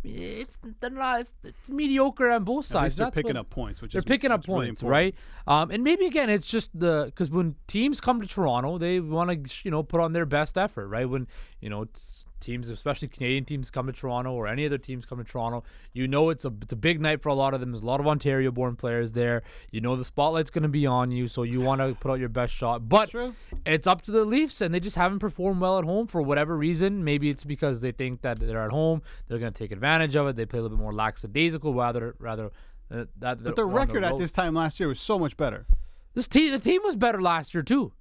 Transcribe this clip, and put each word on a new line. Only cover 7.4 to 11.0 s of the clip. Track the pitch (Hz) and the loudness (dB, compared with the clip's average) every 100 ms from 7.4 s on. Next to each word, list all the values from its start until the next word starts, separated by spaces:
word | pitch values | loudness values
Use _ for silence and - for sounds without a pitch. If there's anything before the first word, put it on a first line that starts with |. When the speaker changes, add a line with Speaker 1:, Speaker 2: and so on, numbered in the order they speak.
| 170 147 - | 0 -2 -6
Speaker 1:
teams | 208 254 285 | 0 2 2
come | - 240 | 2 2
to | 202 | 0
Toronto, | - 165 120 131 175 | 0 2 2 0 -2
they | 170 180 | 0 0
wanna, | 160 160 175 175 135 - | 0 0 0 -2 -4 -8
you | 202 | -4
know, | 156 | -2
put | 151 170 | 0 0
on | 165 | 2
their | 165 160 | 2 2
best | 147 151 - | 2 0 0
effort, | 208 - 98 | -2 -2 -6
right? | 110 | -2